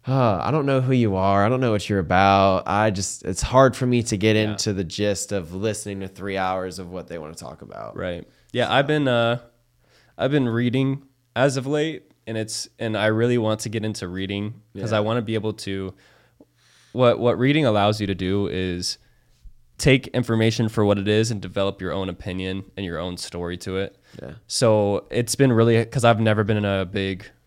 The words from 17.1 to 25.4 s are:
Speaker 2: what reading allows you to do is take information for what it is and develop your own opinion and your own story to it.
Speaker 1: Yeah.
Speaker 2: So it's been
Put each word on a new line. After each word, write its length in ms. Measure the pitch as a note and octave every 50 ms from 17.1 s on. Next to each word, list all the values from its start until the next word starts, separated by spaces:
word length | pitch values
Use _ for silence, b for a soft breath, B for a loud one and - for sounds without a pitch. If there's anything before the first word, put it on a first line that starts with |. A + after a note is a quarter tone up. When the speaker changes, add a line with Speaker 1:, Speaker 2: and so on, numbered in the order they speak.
| A2+ A#1+
Speaker 2:
what 200 | A#2 A#2+ G#2 G2
reading 260 | B2 C3+ C#3+ D#3+ D3+
allows 360 | A#2+ G#2+ G#2 G2 G#2 G#2+ G#2+
you 60 | G#2
to 80 | F#2+ G2
do 340 | E2+ F#2 F#2 G2 G2+ G2+ -
is 500 | - F#2 F#2 F#2 F2+ F2+ F#2 - - _ _ _ _ _ _ _ _ _ _ - - _ _ _ _
take 320 | - - D3+ C3 C3+ - -
information 600 | - B2 A#2+ - A#2 A2 A2 A2+ A2 - A#2 G#2+
for 160 | A2 A2+ G#2
what 140 | G2+ G2+ G2+
it 80 | F#2+
is 240 | G#2 G#2+ G#2+ A2+ A2
and 100 | A#2 G2+
develop 400 | F#2 F#2 E2+ G2+ G2 G2 G2 -
your 120 | F#2 F2
own 160 | D2 G2 F#2+ F#2+
opinion 560 | F2+ - - G2+ F2+ F#2 F#2 F#2+ F#2+ F#2+ F#2+ - _
and 80 | G2 G2+
your 140 | F2 E2+ D#2
own 180 | F2 F#2 F2+
story 400 | F2 - - - F2 F2 F2 F2+ F2+
to 180 | - G2 F#2
it. 200 | F#2+ G2 - _ _ b b b -
Speaker 1:
Yeah. 120 | - B1+ D#2 - _
Speaker 2:
So 580 | _ - - C3 A2+ G#2+ G#2+ G#2 G2+ G2+ - - -
it's 240 | - A#2 A#2 - -
been 180 | -